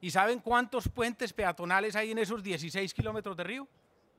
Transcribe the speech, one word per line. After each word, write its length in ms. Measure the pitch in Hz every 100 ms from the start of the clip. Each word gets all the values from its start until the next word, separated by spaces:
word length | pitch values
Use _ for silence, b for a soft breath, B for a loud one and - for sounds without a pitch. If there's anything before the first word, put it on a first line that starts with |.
¿Y 100 | 185
saben 300 | 185 208 240
cuántos 480 | 226 240 247 247 -
puentes 440 | - 233 220 226
peatonales 640 | - 190 170 175 190 214 208
hay 140 | 220
en 80 | 220
esos 240 | 202 226
dieciséis 500 | 196 160 165 190 190
kilómetros 440 | - 220 214 202 175
de 80 |
río? 240 | 175 262 277 _ _ _ _